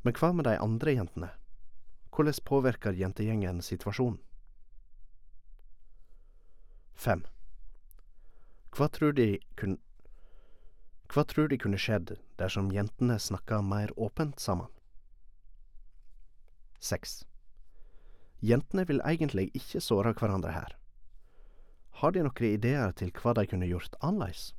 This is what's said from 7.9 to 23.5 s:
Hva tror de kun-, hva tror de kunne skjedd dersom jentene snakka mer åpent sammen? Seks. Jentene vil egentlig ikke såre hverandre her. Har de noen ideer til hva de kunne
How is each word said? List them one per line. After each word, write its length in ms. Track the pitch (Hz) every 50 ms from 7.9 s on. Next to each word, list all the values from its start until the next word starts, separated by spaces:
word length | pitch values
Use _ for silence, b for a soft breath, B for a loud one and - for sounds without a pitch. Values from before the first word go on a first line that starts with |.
| - - - - - - - - - - - - - - - - -
Hva 140 | - 143 151
tror 240 | - - 156 151 143
de 240 | 139 117 107 101 - - - -
kun-, 240 | - - 95 95 - - - - - - - - - - - - - - - - - - - - - - - - - - - -
hva 100 | 147 147 -
tror 180 | - - 151
de 100 | 151 147 123
kunne 180 | - 104 98 98
skjedd 360 | - - 110 101 87 - - - - - - -
dersom 300 | 92 90 - 104 98 98 95
jentene 460 | 101 101 107 - - 123 123 117 104
snakka 420 | - - 101 92 - - 113 104
mer 300 | 101 98 101 104 104 104 -
åpent 440 | - 113 104 - - 160 151 139 -
sammen? 300 | - - 190 180 139 - - - - - - - - - - - - - - - - - - - - - - - - - - - - - - - - - - - - - - - - - - -
Seks. 440 | - - - 90 - - - - - - - - - - - - - - - - - - - - - - - - - - - - -
Jentene 400 | 107 117 131 - - - 190 185 175
vil 100 | 147 135 -
egentlig 440 | 143 165 165 156 139 - 95 95 - -
ikke 240 | - - - - -
såre 300 | - - 117 98 101 117 107
hverandre 340 | - 117 107 95 95 87 90
her. 240 | 80 82 - - - - - - - - - - - - - - - - - - - - - - - - - - - -
Har 100 | - 156
de 140 | - 180 160
noen 240 | 135 - - 120 110
ideer 420 | 104 104 104 120 139 147 120 98
til 220 | - - 95 90 -
hva 200 | - - 120 117
de 80 | 113 101
kunne 220 | -